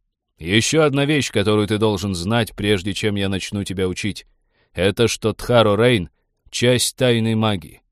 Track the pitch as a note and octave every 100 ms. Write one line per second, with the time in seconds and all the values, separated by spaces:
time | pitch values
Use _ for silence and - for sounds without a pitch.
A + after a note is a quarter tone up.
0 | _ _ _ - D#2+ G#2 - D#3 D3+ C#3
1 | C#3+ D3+ B2 A2 G2+ G#2+ G#2 G#2+ A2 G2+
2 | G2+ F2+ F2 A#2 A2 - G#2 G#2 F#2+ F#2+
3 | A2 G2+ G2 F#2+ - G#2 G2 F#2 F#2 F2+
4 | G#2+ F2+ - _ _ _ _ - F#2+ G2
5 | A2+ - A2 G2+ - B2 A2 G2+ A#2+ A#2+
6 | E2+ _ _ _ _ - A#2+ B2 - -
7 | B2+ A#2 A2+ A2 A2 G2 D#2 - _